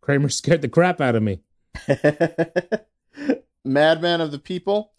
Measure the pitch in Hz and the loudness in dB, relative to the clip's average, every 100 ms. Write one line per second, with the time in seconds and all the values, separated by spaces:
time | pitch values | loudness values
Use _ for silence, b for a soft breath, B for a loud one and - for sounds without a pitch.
0 | - 143 143 - - 165 139 - 180 175 | 0 0 0 -2 0 0 2 2 2 2
1 | 135 113 107 95 _ _ _ - - 135 | 0 2 0 -4 _ _ _ -18 -4 0
2 | 147 151 165 - 220 - - 214 _ _ | 0 0 -4 -2 -4 -4 -4 -8 _ _
3 | _ - 285 - _ _ 135 135 156 165 | _ -14 -4 -4 _ _ -4 2 2 2
4 | 175 170 160 143 - 185 196 208 208 | 0 -2 -2 -6 -8 -8 -2 -4 -4